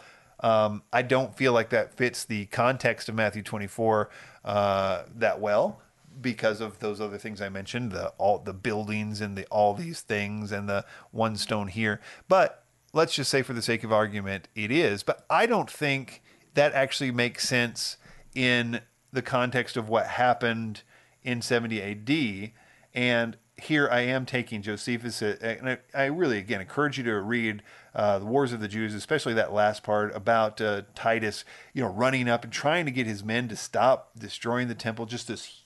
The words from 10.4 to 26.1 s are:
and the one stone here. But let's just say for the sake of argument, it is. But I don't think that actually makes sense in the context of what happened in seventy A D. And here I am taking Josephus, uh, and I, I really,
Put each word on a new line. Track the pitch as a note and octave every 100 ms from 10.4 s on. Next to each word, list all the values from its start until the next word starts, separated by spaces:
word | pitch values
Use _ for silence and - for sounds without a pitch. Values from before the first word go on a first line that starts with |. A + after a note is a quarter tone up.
| G2+
and | G#2 G2+
the | G2 - - -
one | A2+ A2 G#2
stone | - A2 G2
here. | G2 A2 G#2 - - -
But | F#3 D#3 - _ _ _
let's | D3+ E3
just | - C3
say | C#3
for | C3
the | A#2+
sake | A2 A#2
of | A2+
argument, | G#2+ G#2+ G#2 G2 G2 -
it | A2 G#2
is. | D3 C#3 G2+
But | - - -
I | D#3+ A#3
don't | G#3+ B2+
think | - D3 C3+ B2 - _ _ _
that | - D3
actually | C#3 C3+ - C3+
makes | A#2+ A#2+ - -
sense | B2 A#2+ A2+ - - - - -
in | C3 B2+ B2 A#2+ A#2 - _ _
the | C3
context | B2 B2+ B2 B2+ A#2 B2+
of | A2
what | A2+ F#2+
happened | - B2 A#2+ A#2 A2+ A2+ G#2 - - _ _
in | C3 A#2+
seventy | - A#2+ A#2 A2
A | G2+
D. | G#2 G#2+ D#3 A#2+ F#2+ G#2+ - _ _ _
And | B2 B2 A#2 A#2 - _ -
here | - D3+ C#3
I | B2
am | B2 C3 B2+
taking | B2+ A#2 A2
Josephus, | G2+ G#2 - A#2+ A#2 A2
uh, | G#2+ F#2+
and | A2+ A2 C3
I, | B2 _
I | C#3
really, | C3+